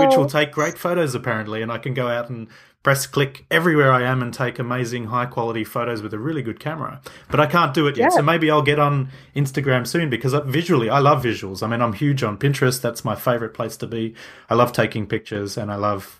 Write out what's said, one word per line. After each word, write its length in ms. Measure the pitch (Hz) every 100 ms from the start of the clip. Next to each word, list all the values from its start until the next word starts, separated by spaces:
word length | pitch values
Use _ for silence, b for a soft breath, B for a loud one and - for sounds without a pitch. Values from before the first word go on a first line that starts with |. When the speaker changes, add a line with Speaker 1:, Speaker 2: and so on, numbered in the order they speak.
| 269
Speaker 1:
which 40 |
Speaker 2:
no. 80 | 262
Speaker 1:
will 100 | 139
take 240 | 151 147
great 240 | 151 156 -
photos 380 | 170 175 151 120
apparently, 460 | 123 110 107 110
and 80 | 113
I 100 | 113
can 140 | 135
go 140 | 127 123
out 220 | 120 120
and 180 | 117 110 b b b
press 220 | 139 135 -
click 400 | 139 135 - -
everywhere 400 | 165 175 151 135
I 100 | 127
am 220 | 123 131
and 100 | 120
take 240 | - 123 117
amazing 480 | 120 123 117 120 110
high 220 | 120 123
quality 360 | 127 117 113
photos 380 | 107 127 120 117
with 140 | 104 107
a 20 |
really 240 | 135 160
good 180 | 113 101
camera. 400 | 151 160 113 - B B B
But 100 | 135
I 60 | 147
can't 300 | 170 156 135
do 100 | 147
it 100 | 143
yet, 100 | 277
Speaker 2:
Yeah. 40 |
Speaker 1:
so 140 | 349
maybe 260 | 151 170 156
I'll 140 | 151
get 160 | 147 147
on 300 | 143 143 131 B B 143
Instagram 500 | 135 - 139 127 117
soon 240 | 170 160
because, 240 | 117 135
uh, 80 | 143
visually, 480 | 139 143 - 156 113
I 80 | 139
love 240 | 143 151
visuals. 380 | 120 101 95 95
I 60 | 110
mean, 120 | 117
I'm 140 | 117
huge 300 | 95 147 135
on 160 | 113 101
Pinterest. 420 | 139 139 127 123
That's 240 | 120 - 113
my 80 |
favorite 400 | 104 - 120 113
place 240 | - 113 -
to 80 | 113
be. 280 | 117 113 110 B B B
I 60 | 117
love 180 | 123
taking 320 | - 110 113 101
pictures 520 | 110 - 104 101 120
and 140 | 104
I 40 | 101
love 420 | 104 98 - -